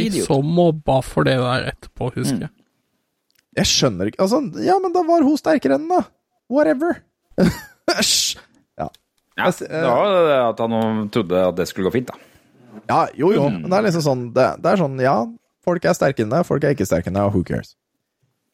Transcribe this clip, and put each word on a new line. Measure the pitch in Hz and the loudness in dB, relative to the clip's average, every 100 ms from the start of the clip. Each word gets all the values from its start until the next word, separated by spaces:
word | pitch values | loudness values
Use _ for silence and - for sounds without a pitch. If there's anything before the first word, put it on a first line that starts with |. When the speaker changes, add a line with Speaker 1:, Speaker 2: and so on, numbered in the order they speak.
| 226 | 0
Speaker 1:
Idiot. | 165 87 | -2 0
Speaker 2:
så | 139 | 0
mobba | 143 175 175 156 - 131 | 2 4 4 2 0 0
for | - - | 0 -2
det | 147 131 | 0 0
der | 123 127 - | 0 -2 -4
etterpå, | - - - 123 | -10 -18 -8 -8
husker | - 135 123 | -4 -4 -4
Speaker 1:
Mm. | |
Speaker 2:
jeg. | - - _ _ _ _ _ _ _ _ _ - | -6 -14 _ _ _ _ _ _ _ _ _ -2
Speaker 3:
Jeg | - | 0
skjønner | - 135 90 104 | 2 0 0 -4
ikke, | - | 0
altså, | 190 262 226 - | 0 0 -2 -4
ja, | 349 381 | 0 2
men | 381 | 2
da | 359 | 0
var | 330 339 | 2 4
hun | 277 302 | 4 2
sterkere | 320 302 269 269 | 2 0 2 0
enn | 320 | 0
den, | 359 | -2
da. | - _ _ _ _ | -2 _ _ _ _
Whatever. | 262 311 262 339 - _ _ _ - | 2 2 2 -2 -4 _ _ _ 0
<laughs> | - 932 855 _ - | 0 0 -10 _ -4
Æsj. | - - - - - - _ _ - | -2 0 0 -2 -8 -16 _ _ -10
Ja. | 76 - _ _ _ - | -10 -10 _ _ _ -2
Speaker 1:
Ja, | 170 | -2
Speaker 3:
Jeg | |
s-, | - | -2
Speaker 1:
det | - 156 | -6 -4
var | 147 127 | 0 2
jo | 202 185 160 | 2 4 4
det | 135 | 4
at | 117 107 | 2 0
han | 113 113 113 107 104 | -2 0 0 -2 -2
trodde | 120 87 90 92 | -2 0 2 2
at | 87 | 0
det | 82 | -4
skulle | - 92 | -2 -2
gå | 120 | -2
fint, | 123 | -4
da. | - - _ _ _ - - - | -10 -20 _ _ _ -20 -14 -2
Speaker 3:
Ja, | 139 - | 0 0
jo, | - 170 | 0 0
jo, | 214 285 | 2 0
Speaker 1:
Mm. | - | -2
Speaker 3:
men | 160 | -2
det | 190 | 0
er | 214 | 0
liksom | 165 | 0
sånn, | 147 127 120 | -2 -2 -2
det, | 127 113 - | 0 0 0
det | 165 | 0
er | 196 | 0
sånn, | 143 131 | 0 0
ja, | 131 147 233 233 _ _ | 0 2 -2 -8 _ _
folk | - 175 | -4 -2
er | 165 | 0
sterkere | 175 160 - 107 | 0 0 0 -2
enn | |
deg, | 151 | 0
folk | - 143 | 0 0
er | 147 | 0
ikke | 139 95 | 0 0
sterkere | 82 87 | -2 -2
enn | |
deg, | 98 | 0
og | 101 | 0
who | 98 | 0
cares? | 80 62 - _ _ _ _ _ _ _ _ | -2 -6 -8 _ _ _ _ _ _ _ _